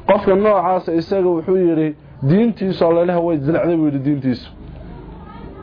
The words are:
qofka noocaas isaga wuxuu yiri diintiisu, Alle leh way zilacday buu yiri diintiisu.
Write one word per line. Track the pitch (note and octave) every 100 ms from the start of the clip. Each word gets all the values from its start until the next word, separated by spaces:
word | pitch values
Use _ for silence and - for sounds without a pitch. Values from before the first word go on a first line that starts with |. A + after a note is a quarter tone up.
| -
qofka | G3+ G3+ F#3+
noocaas | G#3+ G3 F3 F3+ F3+
isaga | E3 D#3+ G3 F3+
wuxuu | E3 D#3+ F#3
yiri | F3 D#3+ D#3 D3 - -
diintiisu, | C3+ F#3+ A#3 - F#3+ E3 E3+
Alle | E3+ F3
leh | F3 E3+
way | D#3+
zilacday | C3+ - D3 E3
buu | D#3
yiri | C#3
diintiisu. | C3 C#3+ C3 A#2+ - - - - - - - - - - - -